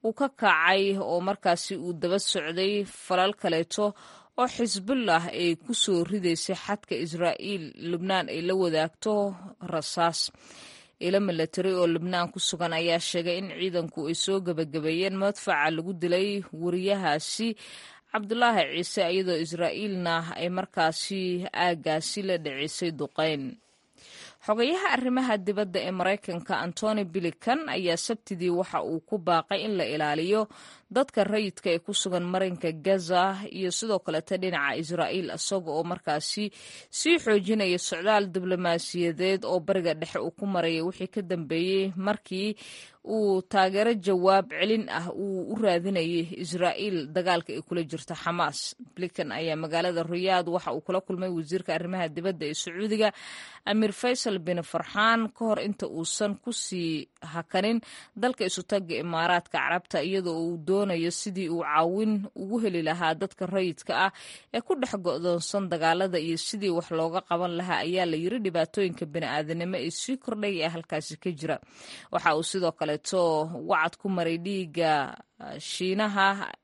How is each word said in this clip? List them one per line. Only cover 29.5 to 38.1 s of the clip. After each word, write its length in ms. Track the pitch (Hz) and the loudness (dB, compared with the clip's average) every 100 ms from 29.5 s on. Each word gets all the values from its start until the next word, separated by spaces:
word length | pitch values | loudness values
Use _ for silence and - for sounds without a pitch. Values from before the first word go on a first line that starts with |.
| 202 | -2
in 100 | 214 196 | 0 0
la 100 | 131 | 0
ilaaliyo 560 | 151 151 151 170 208 214 - - - _ | 0 0 0 2 2 2 -6 -20 -20 _
dadka 320 | 208 269 - | 0 0 2
rayidka 460 | 196 214 208 - 196 | 2 2 -2 -2 0
ee 80 | 170 | 0
ku 120 | - | 0
sugan 300 | 208 196 180 | -2 0 0
marinka 480 | 175 185 190 175 170 | 0 0 0 0 -4
Gaza 520 | 160 151 196 165 180 190 196 202 | -2 2 2 4 4 4 0 -8
iyo 200 | - 190 | -4 -4
sidoo 280 | - 226 196 | -2 0 -2
kaleeta 380 | - 156 - 185 | 0 -4 -2 -2
dhinaca 400 | 185 170 143 123 | 0 0 0 -2
Israa'iil, 500 | 160 170 135 175 - 85 | -4 -2 0 0 -4 -4
isaga 360 | - 196 165 | -2 -2 -2
oo 120 | 151 | -2
markaasi 600 | 170 180 - 151 - - 208 - - - - | -2 -4 -2 -2 -2 -4 -4 -6 -20 -20 -12
sii 280 | - 302 339 | -2 2 4
xoojinaya 600 | - 208 185 220 196 175 | 6 2 4 2 2 0
socdaal 460 | - 165 190 | 0 -2 4